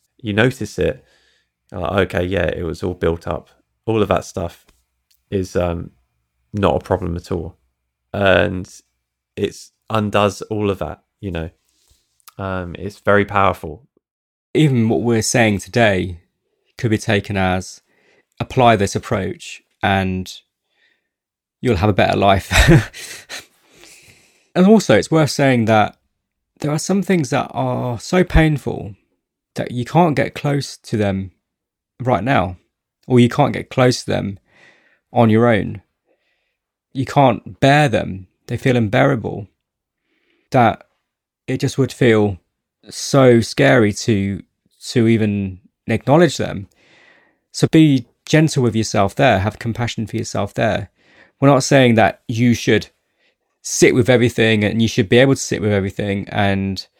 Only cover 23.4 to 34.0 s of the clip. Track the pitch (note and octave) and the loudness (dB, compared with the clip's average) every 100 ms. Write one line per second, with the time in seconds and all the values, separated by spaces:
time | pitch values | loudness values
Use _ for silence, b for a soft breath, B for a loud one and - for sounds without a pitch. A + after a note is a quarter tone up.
23.4 | - _ _ b b b b b b b | -18 _ _ b b b b b b b
24.4 | b - F#3 A3 - G#2 E2+ D#3+ D3 - | b 2 6 6 4 2 2 2 0 2
25.4 | C#3 B2 A2 A2 G#2 - _ _ _ _ | 2 2 4 2 2 -4 _ _ _ _
26.4 | _ _ D3 D3+ - F#3+ F#3 F#3 C3 C#3 | _ _ -6 -4 -2 -2 0 0 0 -2
27.4 | - - C3 A#2+ B2 A#2+ - F3+ F3+ - | -4 -4 -4 -4 -6 -8 -2 0 2 4
28.4 | D#3 D3 - - G2 G2+ _ _ _ _ | 4 0 -4 -8 -10 -16 _ _ _ _
29.4 | _ - - B2 A#2 D#3 F3 C3+ - - | _ -10 -6 -6 -2 2 2 2 -4 -4
30.4 | D3 C#3+ C3+ - - A2 G#2 G2 F#2+ - | -4 -4 -6 -12 -6 -2 -2 -2 -6 -14
31.4 | _ _ _ _ _ - A#2+ A#2+ A2 B2+ | _ _ _ _ _ -8 -2 -2 0 0
32.4 | F#2 F2+ _ _ _ _ - B2+ A#2+ - | -2 -6 _ _ _ _ 0 4 4 4
33.4 | C3 G2+ F2 - B2+ B2+ | 0 -2 -6 0 0 0